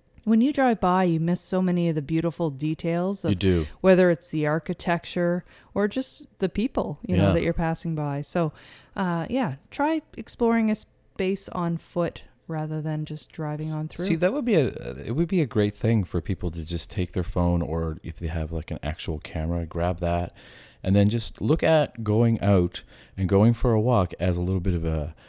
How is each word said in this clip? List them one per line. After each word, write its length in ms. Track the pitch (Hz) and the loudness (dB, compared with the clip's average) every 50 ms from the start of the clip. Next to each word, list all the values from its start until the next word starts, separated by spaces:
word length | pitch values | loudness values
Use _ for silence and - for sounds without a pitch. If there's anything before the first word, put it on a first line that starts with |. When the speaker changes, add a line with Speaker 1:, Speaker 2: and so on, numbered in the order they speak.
| _ _ _ - - | _ _ _ -6 0
Speaker 1:
when 160 | 214 226 220 | 2 4 4
you 100 | 247 294 | 4 4
drive 280 | 294 277 262 247 220 - | 2 4 4 4 4 2
by, 240 | - 180 180 185 185 | 2 2 4 4 4
you 140 | 175 165 160 | 4 2 2
miss 200 | 165 170 180 - | 2 0 0 -2
so 220 | - - 190 185 | -2 -2 0 0
many 260 | 185 180 175 175 170 170 | 2 2 2 2 2 2
of 60 | 156 | 0
the 60 | 156 | 0
beautiful 480 | 139 147 160 160 160 170 - - 170 156 | -2 0 0 0 0 0 -2 -2 -2 -2
details 720 | 139 131 151 156 160 - - 165 170 175 180 190 202 - - | -2 -2 -4 -4 -4 -2 -2 -2 -2 0 -2 -2 -4 -2 -2
of 80 | 165 | -2
Speaker 2:
You 40 | 101 | 0
do. 320 | 90 98 95 90 82 78 - - - | 2 2 2 2 2 0 -4 -6 2
Speaker 1:
whether 280 | - 190 185 175 185 180 | 4 6 6 8 6 6
it's 160 | 165 - - - | 4 2 -2 -6
the 160 | - 156 147 | -4 -2 0
architecture 960 | 147 156 165 - - 170 - - 185 170 165 - - - 180 175 175 175 180 - - - - _ _ - | 0 -2 -2 -2 -6 -8 -4 -2 -2 -2 -2 -4 -6 -4 -2 0 0 0 -2 -6 -10 -18 -20 _ _ -4
or 140 | 196 202 | -2 -2
just 400 | 202 - 254 262 - - - - - _ - | -2 -2 -4 -6 -6 -8 -10 -12 -16 _ -4
the 100 | 190 175 | -4 -2
people, 500 | - 202 220 277 - 220 - 190 147 - - | -2 -2 -4 -2 -2 -4 -4 -4 -6 -8 -6
you 80 | - 185 | 0 2
know, 120 | 190 - | 4 4
Speaker 2:
Yeah. 60 | 196 180 | 4 4
Speaker 1:
that 100 | 170 - | 2 2
you're 100 | 165 165 | 0 0
passing 420 | - 170 160 165 - - 165 160 | 0 -2 -2 -2 -4 -4 -6 -4
by. 260 | 151 147 143 139 143 | -4 -4 -4 -4 -6
So, 300 | 143 - - 180 165 151 - - - - - - - _ - | -6 -4 -2 -2 -2 -2 -4 -8 -16 -20 -20 -20 -20 _ -6
uh, 300 | 196 190 180 170 165 - - | -4 -4 -2 -2 -4 -4 -4
yeah, 260 | 233 269 240 151 135 - _ _ | -2 -2 -2 -4 -6 -8 _ _
try 300 | - - 285 311 320 311 - _ - | -4 -2 0 0 0 -2 -4 _ -14
exploring 520 | - - - - - 240 226 233 226 220 214 | -14 -12 -10 -4 0 0 2 2 2 2 0
a 60 | 214 | 0
space 720 | - - - _ _ _ _ _ - 190 185 196 - - - | -2 -6 -10 _ _ _ _ _ -4 -2 -2 -2 -4 -6 -8
on 280 | - 180 170 170 170 | -6 -4 -2 -2 -4
foot 460 | 165 - - - 175 170 - - - - - _ _ _ | -4 -8 -6 -4 -4 -4 -4 -6 -10 -16 -20 _ _ _
rather 340 | - 160 156 156 156 156 156 | -8 -6 -6 -6 -4 -6 -6
than 240 | 147 160 151 151 151 | -4 -4 -4 -4 -6
just 260 | - 151 151 - - | -8 -10 -12 -14 -12
driving 400 | - - 156 151 151 147 156 156 | -10 -8 -8 -6 -6 -6 -6 -6
on 160 | 156 151 156 | -6 -6 -6
through. 180 | 151 - - 175 | -6 -6 -4 -2
Speaker 2:
See, 100 | 196 165 | -2 0
that 160 | 156 175 190 247 | 0 0 0 0
would 120 | 294 233 | -2 0
be 100 | 233 208 | 2 2
a, 120 | 160 131 | 2 2
it 480 | 95 - - - 62 65 67 71 90 120 | 2 -2 -6 -8 -10 -10 -8 -6 -4 -2
would 140 | 151 170 165 | -2 0 0
be 120 | 190 180 | 2 0
a 40 | 147 | 0
great 260 | 113 - 107 101 101 - | 2 2 2 2 2 0
thing 300 | - - 110 117 107 92 | 0 0 2 2 2 2
for 160 | - - 87 | 0 -2 -4
people 300 | - - 95 - - 85 | -2 -2 -4 -2 -4 -4
to 120 | 80 85 78 | -4 -6 -6
just 260 | 82 85 82 - - | -4 -4 -4 -4 -4
take 220 | - 90 90 - - | -4 -4 -4 -2 -2
their 100 | 92 87 | -2 -2
phone, 380 | - - 90 87 87 87 85 | -2 0 0 2 2 2 0
or 360 | 85 - 82 85 82 80 76 - - | 0 -2 -2 -2 -2 -4 -6 -6 -10
if 140 | 85 - - | -12 -10 -6
they 80 | 85 | -6
have, 240 | 80 82 80 80 80 | -4 -4 -4 -4 -4
like, 180 | 82 82 78 - | -4 -6 -6 -8
an 80 | 78 - - | -8 -8 -6
actual 360 | 76 80 - - - 80 73 | -6 -6 -6 -6 -6 -6 -6
camera, 460 | - - - 82 78 82 87 85 82 | -8 -8 -6 -4 -2 -2 -2 -2 -4
grab 340 | 80 - 85 85 90 92 - | -4 -4 -2 -2 -2 -2 -2
that 360 | 87 85 87 87 87 - - - - - - - - - - _ | -2 -2 0 -2 -2 -6 -8 -16 -20 -20 -20 -20 -20 -20 -20 _
and 140 | - 95 98 | -2 2 4
then 140 | 101 101 104 | 4 4 4
just 320 | 113 117 - - - - | 2 0 -2 -6 -6 -2
look 200 | 101 117 160 - | 0 0 2 2
at 440 | - 160 160 151 143 - - 113 110 | 4 4 4 4 2 0 -4 -4 -2
going 340 | 104 104 113 120 113 110 - | 0 2 4 4 2 2 2
out 440 | - 101 101 92 87 87 - - - - - - - - - | 4 4 6 6 4 2 -2 -8 -18 -20 -20 -20 -20 -12 -4
and 100 | 101 95 | -2 2
going 260 | 90 101 98 107 117 117 | 4 6 6 6 6 6
for 200 | - - 123 113 | 4 2 2 4
a 80 | 107 | 2
walk 320 | 107 127 120 104 92 - - | 2 4 4 4 2 0 -2
as 200 | - 90 92 87 | -2 0 0 0
a 40 | 90 | 0
little 200 | 87 92 95 92 | 0 0 0 0
bit 120 | 87 92 87 | 0 0 0
of 120 | 82 82 | 0 0
a 280 | 82 80 78 73 78 - - - | 0 -2 -2 -4 -6 -10 -14 -20